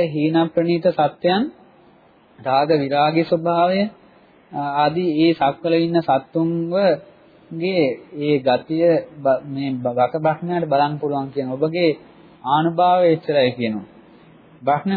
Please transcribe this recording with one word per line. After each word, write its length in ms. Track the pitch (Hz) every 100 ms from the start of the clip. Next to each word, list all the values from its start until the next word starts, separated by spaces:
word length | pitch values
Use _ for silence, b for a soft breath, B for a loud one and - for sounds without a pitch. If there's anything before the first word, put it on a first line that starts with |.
හීන 320 | 170 151 156 165 165
ප්‍රනීත 400 | 170 170 170 175
සත්‍යයන් 540 | 160 147 - 175 190 302 - - _ _ _ _ _ _ -
රාග 320 | 131 135 147
විරාගී 540 | 156 135 143 151 160
ස්වභාවය 560 | 165 170 170 170 180 190 214 - _ _ _ _ _ 143 143
ආදී 380 | 143 147 160 180 151
ඒ 140 | 165
සක්වල 400 | 165 139 139 165
ඉන්න 240 | 165 170 170
සත්තුන්වගේ 1800 | 160 135 - 165 165 170 165 185 196 147 - - _ _ - 165 180 185 139 110 - 147
ඒ 200 | 147 147
ගතිය 460 | 131 123 - 160 170 156 -
බ-, 280 | 151 135 131
මේ 260 | 143 135 139
බ-, 220 | 127 123
බක 180 | 123 123 160
බ්‍රහ්මයාට 500 | 156 151 175 175 160
බලන්න 280 | 139 147 151
පුළුවන් 320 | 151 139 135
කියන 200 | 139 131
ඔබගේ 420 | 131 156 170 165 143 - - - -
ආනුභාවය 640 | 127 151 165 165 180 180 175
එච්චරයි 420 | 160 - 147 127
කියනවා. 360 | 123 113 107 95 - - - - - - -
"බ්‍රහ්ම 320 | 127 147 196